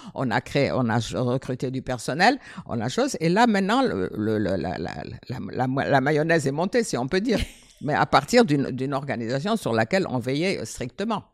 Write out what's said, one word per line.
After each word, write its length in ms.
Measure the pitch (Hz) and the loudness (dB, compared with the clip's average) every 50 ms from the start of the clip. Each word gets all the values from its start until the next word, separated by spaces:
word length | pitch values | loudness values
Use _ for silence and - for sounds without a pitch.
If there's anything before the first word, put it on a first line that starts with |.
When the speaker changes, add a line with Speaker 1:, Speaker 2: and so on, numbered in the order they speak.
| - 202 - | -16 -10 -6
Speaker 1:
on 160 | - 135 120 | -4 -2 0
a 120 | 101 127 | 0 0
créé, 280 | - - - 143 135 87 | -2 0 0 2 2 2
on 160 | 73 113 127 113 | 2 0 0 2
a 100 | 110 120 | 0 0
ch-, 140 | 110 - - | 0 -2 -4
recruté 540 | 98 127 120 123 135 - - 131 - 143 127 | -2 -2 0 -2 -2 -4 -6 -6 -6 -6 -6
du 100 | 131 131 | -6 -6
personnel, 580 | - - 127 117 - - 127 160 185 240 285 - - - - 190 - | -6 -6 -6 -6 -6 -6 0 4 4 4 4 2 -4 -12 -16 -14 -10
on 120 | - - 120 | -6 -4 -4
a 80 | 107 127 | -2 -2
chose. » 260 | - 226 269 285 - - | 0 0 0 0 -2 0
Et 100 | 160 165 | 0 2
là, 160 | 180 214 247 | 4 4 4
maintenant, 340 | 233 208 190 190 190 226 269 | 4 4 2 2 2 2 2
le, 280 | 262 - 85 95 90 - - | 2 2 0 -2 -2 -2 -2
le, 220 | - 107 110 110 | -2 0 0 2
le, 200 | 107 104 87 98 | 2 2 0 0
la, 200 | 90 71 90 71 | 0 -2 -2 -4
la, 160 | 64 87 - - - - - - - - - | -4 -6 -6 -8 -8 -10 -12 -12 -12 -10 -10
la, 80 | 127 - - - - - 127 | -8 -8 -8 -6 -4 -2 -2
la, 0 | 127 131 139 76 87 | 0 0 0 2 2
la 120 | 139 135 | 4 4
mayonnaise 440 | 131 147 156 147 151 165 170 160 135 | 4 4 2 2 2 4 2 2 2
est 60 | 135 | 0
montée, 320 | 139 151 180 202 - 247 233 | 0 0 -2 0 0 0 0
si 140 | - - 120 | 0 -2 -4
on 100 | 131 131 | -2 0
peut 140 | - 190 | 0 0
dire. 160 | 214 269 202 - - - - - | 0 0 0 0 -2 -4 -8 -14
Speaker 2:
<laughs> 200 | - - _ - | -20 -20 _ -8
Speaker 1:
Mais 140 | - 139 139 | -4 -2 0
à 100 | 98 - | 2 2
partir 400 | - - 135 139 - 233 247 247 | 4 4 2 4 6 6 6 6
d'une, 260 | 147 147 143 - - | 6 4 2 0 -2
d'une 220 | 131 127 131 143 | -4 -4 -4 -4
organisation 640 | 139 139 147 139 110 117 117 110 131 135 156 208 226 | -4 -4 -4 -4 -4 -4 -2 -2 -2 -2 -2 -2 -2
sur 160 | 208 - 120 | -2 0 0
laquelle 340 | 113 110 117 - 190 196 - - | 2 2 2 2 2 0 0 0
on 100 | 127 127 | -2 -2
veillait 440 | 107 127 139 147 175 196 - - - | -2 -2 -2 0 0 0 -2 -4 -6
strictement. 580 | - - - 127 123 - - 202 233 214 170 - _ | -8 -8 -8 -8 -8 -6 -6 -4 -4 -4 -6 -6 _